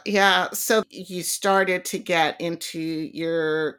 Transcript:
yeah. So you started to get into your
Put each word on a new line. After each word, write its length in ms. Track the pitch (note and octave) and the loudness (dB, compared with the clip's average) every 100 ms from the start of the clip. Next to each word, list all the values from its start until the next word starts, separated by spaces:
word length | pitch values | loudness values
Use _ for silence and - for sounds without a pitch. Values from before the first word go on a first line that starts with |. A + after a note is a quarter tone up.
| - | 0
yeah. 440 | G3 G3 F3+ F3+ | 4 6 4 0
So 300 | - - A3 G3+ | -2 0 2 0
you 340 | - F3+ F3+ | -8 -12 -8
started 600 | E3 - G3+ F#3+ F#3 F3+ - | -6 -2 2 4 4 0 -2
to 140 | F#3+ | -6
get 400 | - E3+ D#3 - | 0 2 2 0
into 400 | E3+ E3+ - E3 | -6 -6 -8 -6
your 920 | D#3+ D#3+ D#3 - E3 E3 D#3 D#3 D3+ | -4 -4 -6 -6 -2 0 0 0 -2